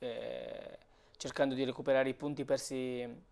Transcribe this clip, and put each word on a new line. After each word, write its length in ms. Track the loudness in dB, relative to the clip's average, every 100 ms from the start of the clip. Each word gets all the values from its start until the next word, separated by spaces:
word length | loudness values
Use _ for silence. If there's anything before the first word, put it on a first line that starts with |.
eh, 800 | -6 -4 -4 -6 -6 -10 -10 -14 -20 -20 -20 -10
cercando 380 | -4 2 2
di 100 | 4
recuperare 460 | 0 0 4 6 4
i 40 |
punti 300 | 2 -2 -2
persi 640 | 0 0 0 -2 -2 -2 -4 -8 -16